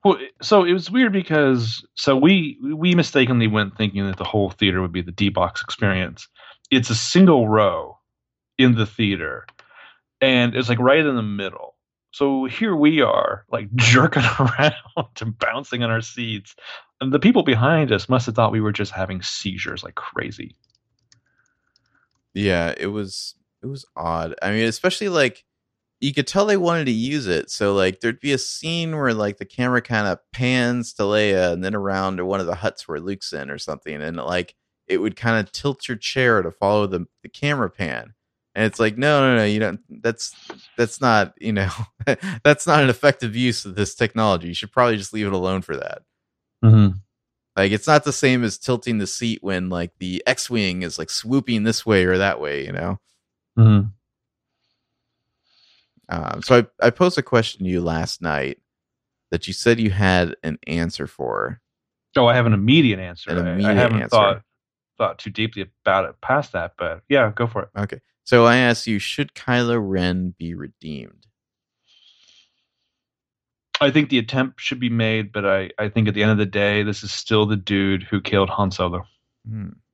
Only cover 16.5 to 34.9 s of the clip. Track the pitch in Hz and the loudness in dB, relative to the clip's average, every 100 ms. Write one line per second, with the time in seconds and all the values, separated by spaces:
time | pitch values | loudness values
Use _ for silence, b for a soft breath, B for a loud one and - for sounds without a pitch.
16.5 | - B B B _ 135 143 185 247 160 | -20 B B B _ 0 4 6 4 4
17.5 | 113 131 160 139 104 - 127 120 113 113 | 4 4 4 2 0 2 0 2 2 2
18.5 | 110 107 104 101 95 95 92 90 - 101 | 2 -2 -2 -6 -6 -6 -6 -8 -8 -8
19.5 | 92 - - - - - - - - - | -6 -8 -10 -12 -14 -10 -10 -10 -12 -18
20.5 | _ _ _ _ _ _ _ _ _ _ | _ _ _ _ _ _ _ _ _ _
21.5 | _ _ _ _ _ _ _ _ - 101 | _ _ _ _ _ _ _ _ -4 0
22.5 | 87 85 - 92 104 98 - - _ _ | 0 0 -4 -6 -6 -10 -12 -16 _ _
23.5 | _ 131 139 - - 82 82 80 - 95 | _ -14 -14 -16 -10 -6 -4 -6 -6 -4
24.5 | 107 113 110 185 180 208 170 131 - _ | -2 -2 -2 -4 -2 -2 0 0 -2 _
25.5 | _ _ _ _ _ 139 143 - 196 208 | _ _ _ _ _ -4 -2 -2 0 2
26.5 | 202 175 170 139 113 123 147 107 82 - | 2 2 0 0 -2 -2 -4 -2 -2 -4
27.5 | - 101 98 92 95 117 131 143 135 - | -2 0 2 0 0 -6 -4 -4 -4 -4
28.5 | - 160 170 165 156 135 110 104 101 101 | -10 -8 -6 -6 -4 -2 -2 -4 -6 -14
29.5 | - 123 123 - 113 104 90 _ - 127 | -6 -2 -2 0 -2 0 -4 _ -4 0
30.5 | 127 120 123 113 - 101 107 104 95 90 | 0 0 -2 -6 -4 0 2 2 2 2
31.5 | 87 92 104 98 95 95 92 92 98 87 | 0 -4 -4 -4 -2 -2 -4 -4 -4 -4
32.5 | 87 107 - - 76 87 98 - 78 69 | -4 -6 -8 -12 -10 -8 -10 -10 -12 -10
33.5 | 71 - 76 78 76 76 85 67 90 90 | -12 -12 -12 -10 -10 -8 -8 -4 -4 -4
34.5 | _ _ _ _ | _ _ _ _